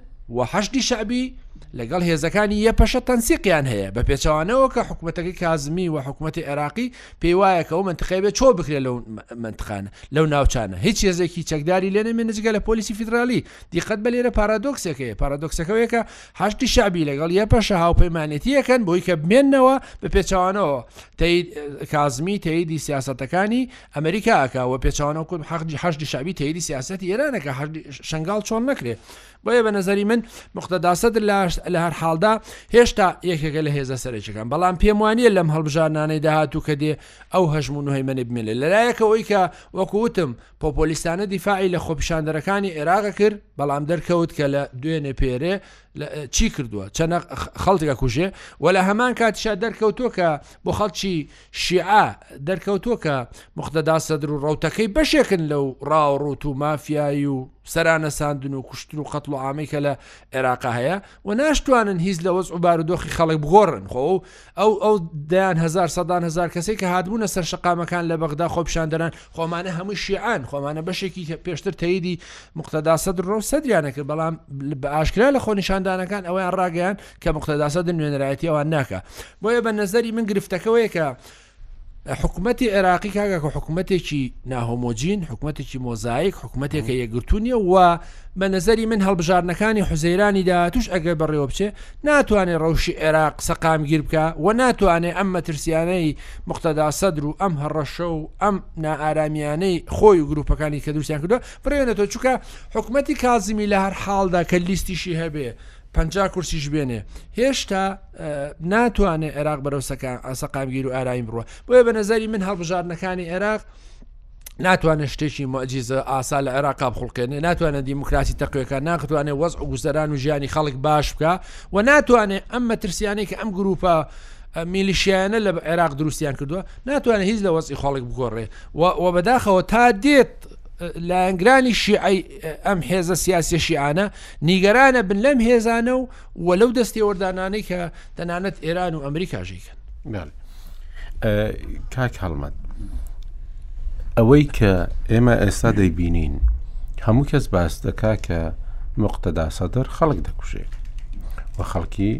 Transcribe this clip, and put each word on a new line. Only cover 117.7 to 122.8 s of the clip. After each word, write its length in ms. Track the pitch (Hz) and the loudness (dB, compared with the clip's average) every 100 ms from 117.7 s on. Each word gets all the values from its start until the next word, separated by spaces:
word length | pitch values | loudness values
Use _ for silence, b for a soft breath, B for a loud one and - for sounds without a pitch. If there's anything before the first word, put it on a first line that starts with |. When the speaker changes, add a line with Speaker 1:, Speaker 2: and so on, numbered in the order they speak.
| 143 | -2
Speaker 1:
دیموکراسی 520 | 135 139 - 143 139 | -4 -4 0 2 2
تەقویەکە، 440 | - 143 139 123 135 | 0 -2 -2 -4 -4
ناخوانێ 500 | 151 170 135 151 147 | -2 -2 0 -2 0
وەزع 260 | 139 170 156 | -2 -2 -2
و 60 | 147 | -6
گوزەران 440 | 135 147 151 151 | -4 -2 0 -2
و 60 | 143 | -2
ژیانی 320 | 139 143 139 | -2 -2 -2
خەڵک 280 | 156 151 127 | -2 -2 0
باش 320 | 147 151 - | 2 2 2
بکە 220 | - 156 185 B B B | 0 0 0 B B B
و 40 | 190 | 2
ناتوانێ 560 | 233 294 285 240 208 190 - | 6 6 6 4 4 -4 -6
ئەم 140 | 240 | -4
مەترسیانەی 640 | 240 226 | -2 -2